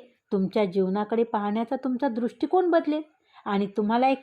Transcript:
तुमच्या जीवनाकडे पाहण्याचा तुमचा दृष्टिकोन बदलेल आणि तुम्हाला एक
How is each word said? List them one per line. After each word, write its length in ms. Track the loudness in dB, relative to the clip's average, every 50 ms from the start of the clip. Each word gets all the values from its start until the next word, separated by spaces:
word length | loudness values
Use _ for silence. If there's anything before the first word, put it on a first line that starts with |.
| -2 -12 _ _ _ -4 -2
तुमच्या 320 | 0 0 0 0 0 0
जीवनाकडे 580 | 0 2 0 0 0 0 -2 -2 -2 0 0 0
पाहण्याचा 540 | 0 0 -4 -2 -2 -2 -2 -2 -4 -4
तुमचा 320 | -4 -4 -4 -4 -2 -2 -2
दृष्टिकोन 600 | -2 -2 -4 -4 -4 -4 -4 0 2 2 4 4
बदलेल 320 | 2 2 2 2 -2 -4 -4 _ _ _ _ _ _ -14 -6
आणि 220 | -4 -2 -2 -2
तुम्हाला 420 | -2 -2 -2 -2 0 2 2 4 2
एक 120 | 2 0